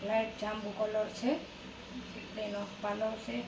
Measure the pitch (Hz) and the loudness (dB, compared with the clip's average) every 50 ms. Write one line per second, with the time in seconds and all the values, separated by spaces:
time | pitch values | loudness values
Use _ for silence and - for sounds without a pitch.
0 | 196 202 220 220 220 220 - - 214 208 214 220 208 208 190 202 220 208 214 214 | 2 6 6 6 6 4 0 -2 0 0 0 0 -2 -2 0 2 2 2 4 2
1 | 214 - 185 - 233 247 302 330 - - - - - - - - - - - 254 | 2 2 0 2 4 4 4 4 2 -6 -12 -12 -12 -12 -12 -12 -12 -8 -8 -8
2 | 190 - - - - - - 214 214 208 202 202 202 196 - - - 208 208 214 | -8 -6 -8 -8 -10 -8 -4 -4 -2 -2 -2 -2 -2 -4 -6 -4 -2 -2 0 2
3 | 220 220 220 220 - - 233 240 233 | 2 0 0 -2 -4 -4 -2 -2 -4